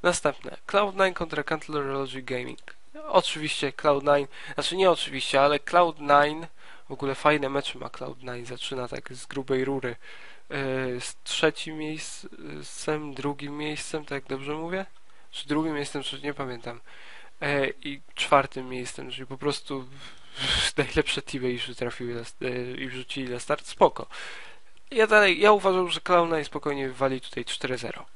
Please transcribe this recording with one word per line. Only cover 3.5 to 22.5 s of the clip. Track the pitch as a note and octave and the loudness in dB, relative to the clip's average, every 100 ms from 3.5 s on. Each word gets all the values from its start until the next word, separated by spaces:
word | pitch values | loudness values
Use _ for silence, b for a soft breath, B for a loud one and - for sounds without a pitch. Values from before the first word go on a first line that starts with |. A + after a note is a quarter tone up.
| - C#3+ | -2 -2
Cloud | - D3+ C#3+ | 2 4 4
Nine, | C#3+ C#3+ C#3 B B | 6 4 4 B B
znaczy | D3 C#3+ F3+ | -4 -2 4
nie | F#3+ | 6
oczywiście, | D#3+ - C3+ - C#3 | 6 2 -4 2 6
ale | C#3 D3 | 6 6
Cloud | - F3 F3 D#3 | 4 6 6 2
Nine, | D3 C#3+ D3 D#3 E3 - B B B | 6 8 8 2 -8 -12 B B B
w | |
ogóle | C3+ C#3 C3+ | -4 -4 4
fajne | D3 D3+ C#3 | 6 6 2
mecze | C#3 C#3 B2+ | -2 -2 -8
ma | B2+ | -10
Cloud | - C3 C3 | -8 -8 -8
Nine, | B2+ B2 A#2+ | -10 -10 -8
zaczyna | B2 - C3+ B2 | -8 -6 -4 -4
tak | - - | -6 -8
z | B2+ - | -12 -8
grubej | C#3 C3 C3 C3 | -6 0 2 2
rury, | C#3 B2+ | 0 -2
e, | A#2 B B B B - D3 C3+ C3 B2+ B2 | -6 B B B B -8 -4 -2 -2 -2 -4
z | - - | -6 -10
trzecim | - - D#3+ D3 - D#3 | -6 4 4 2 -8 -6
miejscem, | D#3 D#3 - - F#3+ - D#3 D3 D3 - - D3+ D3+ | -6 -6 -8 -10 -12 -12 -12 -10 -10 -8 -2 -2 -4
drugim | C3+ C#3 C#3+ C#3+ D3 | -4 -4 -4 -6 -6
miejscem, | D3+ D3+ - D#3+ D3 | -6 -6 -4 -6 -4
tak | C#3+ - | -8 -4
dobrze | C3+ C3+ | -6 -4
mówię? | D3+ E3 F#3 G3 - - b b | -4 -4 -4 -6 -10 -14 b b
Czy | - - | -12 0
drugim | D3 D#3+ | 2 2
miejscem, | D3 C#3+ C#3+ | 0 -2 -4
czy | C3 C#3 | -6 -6
nie | C#3+ | -6
pamiętam. | C#3 C3 B2 A#2+ A#2 - B B B B - | -4 -6 -6 -8 -10 -12 B B B B -4
E, | D3 C#3+ C3+ | 0 2 2
i | - C#3+ C#3 - - | -2 -8 -10 -10 -6
czwartym | - C#3+ C3+ - B2+ | 6 6 6 -4 -6
miejscem, | B2+ B2 - C3 | -6 -6 -8 -8
czyli | B2+ C3 | -8 -8
po | C3+ | -2
prostu | C#3+ C#3 - C#3 C3 C#3 - - - | -2 -2 -4 -6 -6 -12 -14 -14 -14
<laughs> | - C3+ - - - | -6 0 2 0 0
najlepsze | C3+ - D3 - | 2 2 2 0
teamy | - C#3 B2+ | -4 -2 -2
już | B2 A2+ A#2+ | -2 -6 -4
trafiły | A#2+ - A#2+ | -6 -4 -6
na | A#2+ | -6
st-, | A#2 - | -8 -6
e, | C3 | -4